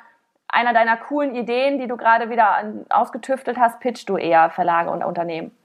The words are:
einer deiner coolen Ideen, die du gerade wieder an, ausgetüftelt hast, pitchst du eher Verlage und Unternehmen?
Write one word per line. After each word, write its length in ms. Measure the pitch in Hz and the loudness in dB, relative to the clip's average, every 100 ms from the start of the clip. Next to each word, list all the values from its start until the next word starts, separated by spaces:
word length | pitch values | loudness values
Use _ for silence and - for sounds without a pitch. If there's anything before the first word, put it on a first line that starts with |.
| - _ _ _ - | -10 _ _ _ -4
einer 240 | - 240 | 0 2
deiner 240 | 226 226 233 | 4 2 0
coolen 380 | - 294 285 | -2 -4 -2
Ideen, 440 | 240 220 247 277 277 | -4 -2 0 0 -2
die 80 | 240 | -4
du 100 | 247 | 0
gerade 320 | 226 226 226 | 2 4 2
wieder 200 | 233 208 - | 2 2 2
an, 300 | 214 214 - | -2 -10 -2
ausgetüftelt 680 | - 240 240 - 262 247 247 | 0 0 -4 -6 -4 -4 0
hast, 200 | 226 233 | 0 0
pitchst 280 | 247 233 - | -6 -6 -4
du 80 | 190 | -2
eher 340 | 165 165 165 | 2 4 4
Verlage 400 | 185 175 170 170 | 2 0 0 0
und 120 | - | -4
Unternehmen? 480 | - 175 170 160 165 - | -4 -4 -6 -6 -10 -16